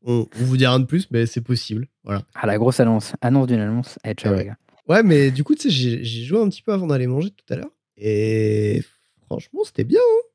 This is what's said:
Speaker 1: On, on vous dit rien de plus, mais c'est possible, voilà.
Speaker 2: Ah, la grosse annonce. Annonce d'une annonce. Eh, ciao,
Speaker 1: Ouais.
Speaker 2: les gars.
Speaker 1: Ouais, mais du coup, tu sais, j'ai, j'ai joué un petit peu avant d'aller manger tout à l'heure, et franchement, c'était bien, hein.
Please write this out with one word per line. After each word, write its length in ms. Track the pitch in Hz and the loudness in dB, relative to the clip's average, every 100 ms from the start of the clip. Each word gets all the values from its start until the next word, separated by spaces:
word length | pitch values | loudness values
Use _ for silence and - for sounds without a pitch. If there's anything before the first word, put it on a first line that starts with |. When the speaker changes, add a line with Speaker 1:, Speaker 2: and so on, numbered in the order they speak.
| 120 | -2
Speaker 1:
On, 200 | 120 113 - | -2 -2 -4
on 40 | |
vous 120 | 127 131 | 0 2
dit 100 | 131 | 4
rien 120 | 127 | 4
de 60 | 131 | 2
plus, 240 | 165 190 | -2 -2
mais 160 | 117 117 | 0 0
c'est 160 | - | -2
possible, 460 | 117 123 - 107 131 _ | -4 -4 -4 -8 -8 _
voilà. 180 | - 101 - - | -8 -8 -8 -6
Speaker 2:
Ah, 100 | 107 | -2
la 140 | 104 | 2
grosse 200 | 117 127 | 0 2
annonce. 340 | 120 113 - - | 2 2 -2 -6
Annonce 260 | 120 135 127 | 0 2 2
d'une 120 | 120 | 0
annonce. 380 | 104 113 127 - | 0 -4 -6 -10
Eh, 100 | - | -10
ciao, 200 | 104 107 | -4 0
Speaker 1:
Ouais. 60 | 98 | 0
Speaker 2:
les 60 | 98 | -2
gars. 120 | 104 _ _ - | -10 _ _ 0
Speaker 1:
Ouais, 140 | 180 | 4
mais 300 | 226 151 139 | 6 6 4
du 120 | 131 | 2
coup, 120 | 147 302 | 0 0
tu 60 | |
sais, 60 | 294 | 0
j'ai, 320 | 147 127 117 | 0 0 -2
j'ai 200 | 117 117 120 | -6 -8 -4
joué 140 | 196 | 0
un 80 | 214 | 0
petit 140 | - | -2
peu 120 | - | -4
avant 120 | 202 175 | -4 0
d'aller 220 | 139 123 | -2 0
manger 240 | 127 180 | -2 -4
tout 200 | _ _ | _ _
à 40 | - | -8
l'heure, 160 | 302 _ _ _ | -8 _ _ _
et 840 | 104 107 110 110 107 107 107 104 - _ _ _ _ | -2 0 0 0 0 0 0 -2 -6 _ _ _ _
franchement, 380 | - - 311 | -12 -12 -8
c'était 200 | 415 - | -8 -4
bien, 160 | 123 415 | 0 2
hein. 220 | 494 453 480 | 4 2 -2